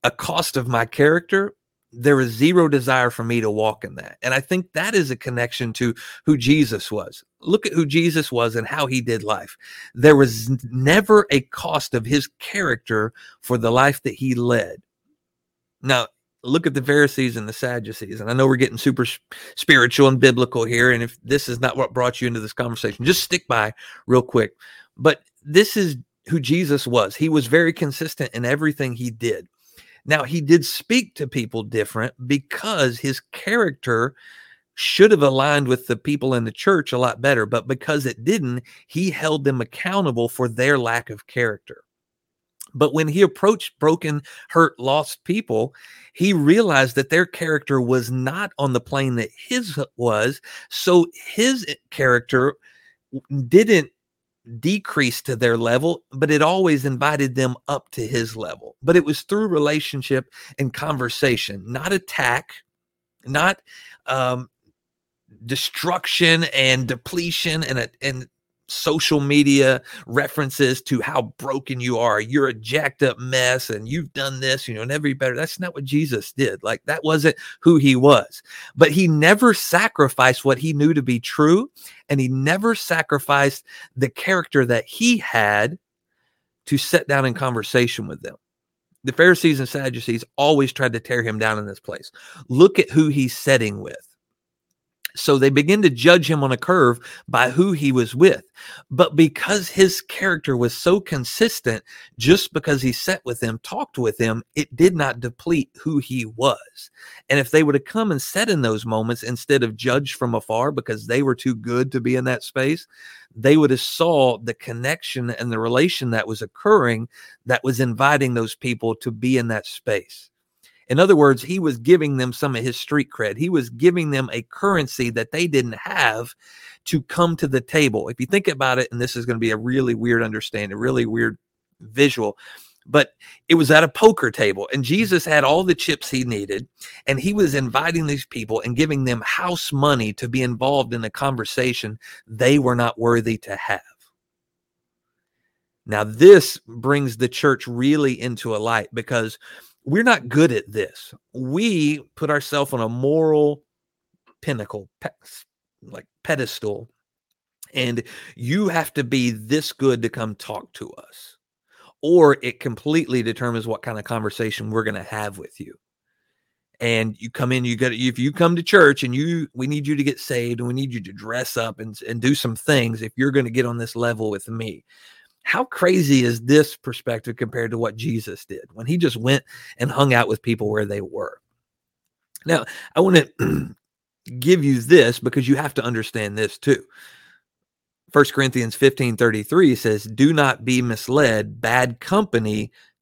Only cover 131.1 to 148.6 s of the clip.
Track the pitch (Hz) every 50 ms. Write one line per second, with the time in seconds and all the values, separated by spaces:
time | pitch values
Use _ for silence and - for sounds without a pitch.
131.1 | 110 117 117 113 110 - _ _ _ _ _ _ _ _ - 110 110 131 143 139
132.1 | 123 123 110 104 101 - - - - - - _ _ _ _ - 131 147 135 -
133.1 | _ _ - - - _ _ - 165 165 156 123 156 156 165 151 - - 220 226
134.1 | 214 - - 117 - - 113 101 95 95 101 - - 139 131 117 160 202 226 196
135.1 | 185 170 - 170 156 151 135 135 151 175 190 180 170 - - - 151 - - -
136.1 | - 127 127 120 113 101 101 101 101 104 131 - _ _ - - - - _ -
137.1 | 139 131 139 196 208 208 190 151 135 139 135 120 110 131 156 170 170 165 160 147
138.1 | 143 135 - - - 120 110 104 110 110 - 120 120 123 156 156 147 139 131 127
139.1 | 120 113 110 - - - 180 180 180 165 - - 147 139 139 147 143 123 110 107
140.1 | 104 - - 117 120 131 127 123 120 107 127 135 143 139 127 117 120 117 113 107
141.1 | - - 139 139 135 117 110 - - - 127 127 120 - - 107 110 - - -
142.1 | - - _ _ 113 107 127 127 143 147 131 123 123 120 120 117 - - 117 117
143.1 | 117 117 110 120 113 107 - - 98 - - - 101 - - _ _ _ _ _
144.1 | _ _ _ _ _ _ _ _ _ _ _ _ _ _ _ _ _ _ _ _
145.1 | _ _ _ _ _ _ _ _ _ _ _ _ _ _ _ - 107 104 107 107
146.1 | 110 113 160 190 202 175 - - - - _ - 113 120 113 135 143 143 143 127
147.1 | 110 110 127 123 - - - 147 135 117 - 123 120 120 127 139 151 156 143 135
148.1 | 123 87 120 127 120 104 - 120 110 104